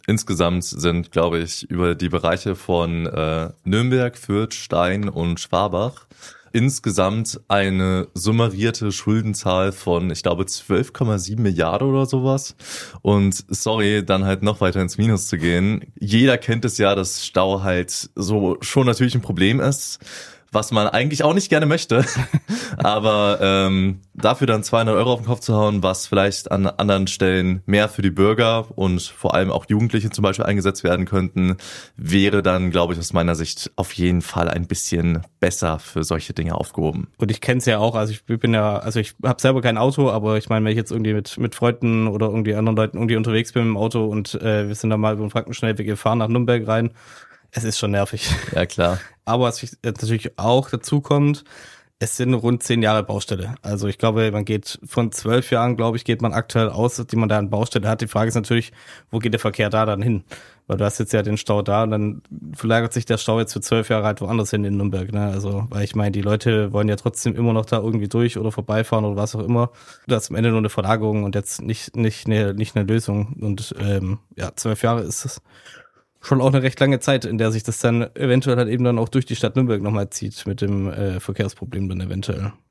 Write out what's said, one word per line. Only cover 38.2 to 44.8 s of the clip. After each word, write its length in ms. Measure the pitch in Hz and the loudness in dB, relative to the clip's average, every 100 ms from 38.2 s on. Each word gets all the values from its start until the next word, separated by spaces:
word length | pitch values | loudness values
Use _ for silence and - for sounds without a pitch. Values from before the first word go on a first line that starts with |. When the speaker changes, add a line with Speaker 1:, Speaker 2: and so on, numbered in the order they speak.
Speaker 2:
bin 300 | - 113 117 | -6 -2 2
ja, 240 | 113 107 101 | 2 2 0
also 200 | - 113 | -2 -2
ich 160 | 104 - | -4 -4
hab 200 | 127 127 | -2 2
selber 180 | 131 131 | 2 4
kein 160 | 120 110 | 2 2
Auto, 340 | 123 139 135 | 2 2 2
aber 280 | 107 107 110 | 2 0 0
ich 100 | - | 0
meine, 160 | 110 | 0
wenn 80 | 107 | 2
ich 60 | 110 | 0
jetzt 120 | 107 | -2
irgendwie 220 | 113 107 | -2 0
mit, 240 | 107 101 - | -2 -4 -4
mit 180 | 120 | -4
Freunden 540 | - 120 117 120 113 110 | 0 0 2 0 2 2
oder 200 | 104 110 | 0 0
irgendwie 260 | 110 107 | 0 0
anderen 220 | 104 110 110 | 0 2 2
Leuten 200 | 110 - | 0 0
irgendwie 200 | 113 113 | 0 0
unterwegs 360 | 110 110 117 | 2 0 0
bin 120 | 127 | 0
mit 100 | 113 | 0
dem 20 | 104 | 0
Auto 300 | 110 117 110 | 0 0 -2
und, 280 | 107 101 - | -2 -4 -4
äh, 260 | 113 107 104 | 0 0 0
wir 60 | |
sind 140 | 104 | -2